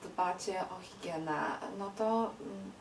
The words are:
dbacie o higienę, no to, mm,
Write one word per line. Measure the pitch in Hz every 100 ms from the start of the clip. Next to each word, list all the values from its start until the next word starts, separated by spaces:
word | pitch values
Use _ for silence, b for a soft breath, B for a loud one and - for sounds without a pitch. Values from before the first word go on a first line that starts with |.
dbacie | 190 - 180 180 - 185
o | - 185
higienę, | - - 175 160 160 151 - - - 196
no | 196 202
to, | 220 226
mm, | 226 - - 196 196 -